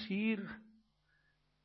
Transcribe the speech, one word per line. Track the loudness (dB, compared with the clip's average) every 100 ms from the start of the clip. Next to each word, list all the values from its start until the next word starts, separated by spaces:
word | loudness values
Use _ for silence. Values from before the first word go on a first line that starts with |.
| -2
hier | 2 2 2 -2 -10 -16 -20 _ _ _ _ _ _ _ _